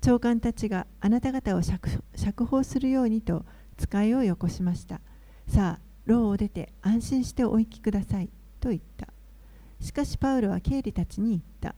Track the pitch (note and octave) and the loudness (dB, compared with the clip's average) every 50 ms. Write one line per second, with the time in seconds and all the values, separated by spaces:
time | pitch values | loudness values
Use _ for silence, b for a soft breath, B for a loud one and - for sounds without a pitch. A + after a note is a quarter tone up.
0 | - - B3 A#3+ - A#3+ A#3+ A#3 - A#3 A#3 - - G#3+ G#3 F#3 - - - - | 6 6 4 4 4 2 0 2 0 -2 -4 -2 -4 -4 -2 -4 -6 -6 -14 -2
1 | - G3+ A3 B3 - F3 D#3+ C4 - - F#3+ F3+ E3+ D3+ F#3 F3+ - - - - | 0 2 2 2 2 -2 -4 -2 -2 0 0 0 0 0 -2 -2 -2 -4 -4 -4
2 | - - - - - G#3 G3+ - A#3 A#3 - C4+ C4+ - - C4 C4 C4 C4 C4+ | -6 -8 -8 -4 -4 -4 -2 -2 -2 0 2 0 0 0 -2 -2 0 0 2 2
3 | B3+ A3+ A3 A3+ A3 - E3+ D#3+ - B B B B B B - - - - G3+ | 2 2 0 0 0 -2 -4 -4 -4 B B B B B B -8 -8 -2 0 2
4 | G#3 A3 A#3 C4 C4 G3+ F3 - - E3+ - - F#3 F3+ F3 - - - - - | 2 2 2 2 2 0 0 0 -2 -4 -2 -2 -2 -2 -2 -2 -6 -12 -12 -14
5 | b b b b b b b b b b - - G3 F3+ E3 - - - - - | b b b b b b b b b b 2 4 4 4 0 -4 -10 -20 -20 -18
6 | - - A3 A#3+ A#3 G#3 G3+ G3+ G#3 G3+ - F3 E3 - - - - F#3+ G#3+ A#3 | 2 4 4 4 6 4 2 0 -2 -2 -4 -6 -10 -10 -12 -4 0 2 2 2
7 | A3+ - C#4 C4 B3 - - - B3 A3 - A3 A3+ A3 - - - A3 G#3 G3+ | 2 0 0 0 0 -2 0 0 0 2 4 2 2 0 -4 -6 -4 -2 0 0
8 | G3 - - G3 F3+ - - - - - - - - B3+ A3 D#3+ - - - - | -2 -2 -2 -4 -4 -6 -8 -14 -20 -20 -10 -6 -2 -2 -2 -2 -4 -10 -14 -16
9 | - - - - - - b b b b b b b b b b - - - - | -16 -16 -16 -20 -20 -20 b b b b b b b b b b -10 -8 -4 -4
10 | C#4+ - - - - C4+ C4+ C4 A3+ G3 - F3 - - C4 C4+ C4+ G#3+ G3+ - | -4 -4 -2 -2 0 0 2 2 2 0 0 -2 -2 0 -2 0 -2 -4 -2 -4
11 | E3+ - - - G3+ A#3 A3 F3 - - - - - - - | -4 -4 -2 -2 -2 0 0 -2 -4 -6 -14 -10 -10 -10 -10